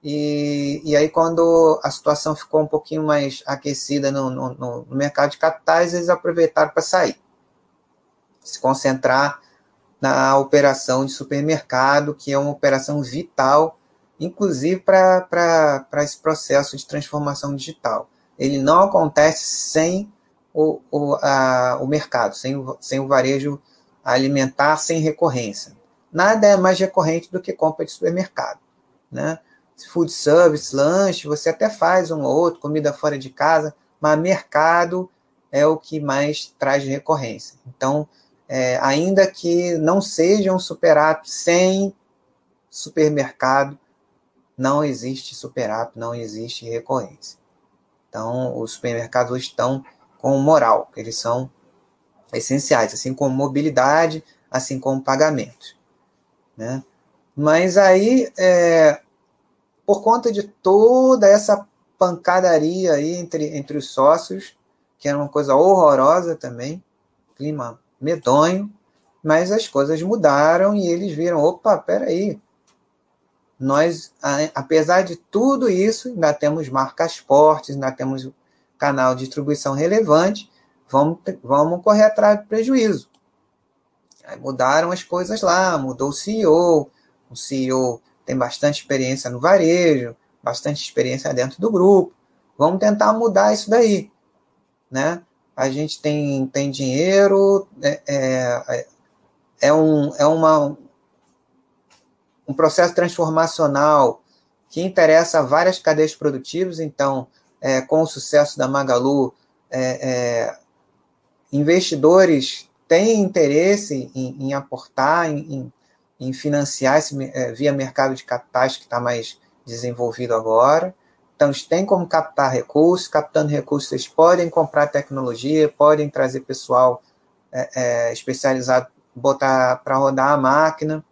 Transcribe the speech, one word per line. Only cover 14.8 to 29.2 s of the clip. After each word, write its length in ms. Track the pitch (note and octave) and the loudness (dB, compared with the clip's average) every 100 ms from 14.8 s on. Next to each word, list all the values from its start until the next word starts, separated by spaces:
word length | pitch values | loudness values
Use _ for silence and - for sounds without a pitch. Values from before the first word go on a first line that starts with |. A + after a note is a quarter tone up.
| - F#3+ F#3 F#3 | 2 4 6 4
pra, 580 | F#3 E3+ E3+ E3 D3+ C#3 C3+ | 0 -2 2 4 2 0 -4
pra 140 | C#3+ | -4
esse 140 | D3 - | -4 -4
processo 580 | D#3 D#3 - C#3 C#3+ C#3 | -4 -4 0 0 0 -8
de 100 | - | -10
transformação 680 | D3 C#3+ D3 D3 C#3+ C#3+ C#3+ | -10 -8 -6 -6 -6 -8 -10
digital. 540 | C3 D#3 A#2+ G#2+ - _ _ _ | -12 -8 -6 -6 -8 _ _ _
Ele 200 | C3+ C#3 | -4 -2
não 240 | C3+ E3 | 2 4
acontece 640 | G3 F#3+ D#3+ D3 D#3 D#3 - | 4 2 0 2 2 2 -6
sem 680 | - - D#3 D#3+ F#3 G#3 _ _ _ _ | -8 -4 -2 0 -2 -6 _ _ _ _
o, 280 | D#3+ D#3 D3+ _ | -2 0 0 _
o, 240 | D3 D3 C#3+ | -6 -2 -2
a, 560 | D3 C#3 C3 B2+ B2+ B2+ | 0 2 2 0 0 -2
o 60 | C3 | -4
mercado, 500 | D3+ - B2 G#2+ - | -4 -4 -4 -4 -4
sem 180 | C3 | -8
o, 220 | C#3 C3 C3+ | -8 -10 -14
sem 220 | - C3+ | -8 -6
o 80 | C3+ | 0
varejo 500 | C3+ C3 C#3 C#3+ C#3+ _ _ _ _ | 0 0 -2 -4 -10 _ _ _ _
alimentar, 720 | - B2+ C3+ C#3+ C3+ - C#3+ D#3 | -2 0 0 0 -2 0 0 2
sem 240 | - E3 | -2 -2
recorrência. 720 | D#3 D3+ E3 B2+ A2+ G2+ - - _ _ _ | -2 0 -2 -2 -8 -10 -16 -20 _ _ _
Nada 340 | D#3 F#3+ A3 G#3 | 0 2 4 4
é 100 | G3 | 4
mais 200 | F#3 F#3 | 4 2
recorrente 540 | F#3 F#3+ D#3+ E3 E3+ | 0 0 0 -2 -6
do 80 | F3+ | -10
que 140 | F#3 | -8
compra 320 | - D#3+ D#3 D#3+ | -4 -4 -2 -10
de 60 | |
supermercado, 680 | - F3 F3 F#3 - A#2+ G#2 _ _ _ _ _ | -6 -4 -4 -6 -8 -10 -10 _ _ _ _ _
né? 280 | B2+ | -8